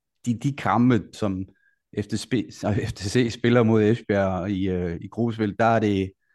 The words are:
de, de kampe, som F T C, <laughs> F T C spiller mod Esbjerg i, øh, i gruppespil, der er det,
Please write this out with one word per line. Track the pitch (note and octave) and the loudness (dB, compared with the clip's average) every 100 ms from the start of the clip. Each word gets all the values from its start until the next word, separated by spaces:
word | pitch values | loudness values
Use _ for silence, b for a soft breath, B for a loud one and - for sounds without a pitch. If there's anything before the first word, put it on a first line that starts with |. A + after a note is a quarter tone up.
| _ _ - | _ _ -6
de, | A2+ | -2
de | C#3+ | -4
kampe, | C#3 - G#2+ B2 A2+ - | -2 0 4 4 4 0
som | - G#2 F#2 F#2+ b b b _ - | -6 -4 -4 -8 b b b _ -8
F | G#2 | -6
T | A2 | -8
C, | - B2 - - | -4 -4 -4 -6
<laughs> | G2 G2+ - | -4 -2 -4
F | |
T | - | -8
C | G2 B2 A#2 | -2 0 0
spiller | - A#2 A#2+ | 0 2 4
mod | A2 A2 | 4 4
Esbjerg | G#2+ A#2 - G2+ F#2+ F#2 F#2+ | 4 2 0 0 0 -2 -4
i, | F#2+ F#2+ | -2 -2
øh, | F2+ F2 E2+ | -2 -4 -6
i | - | -10
gruppespil, | - A#2 A2 G#2+ F#2+ | -4 -4 -2 -4 0
der | |
er | A2+ A2+ | 2 2
det, | G#2+ G2 F#2+ - _ | 2 0 -2 -6 _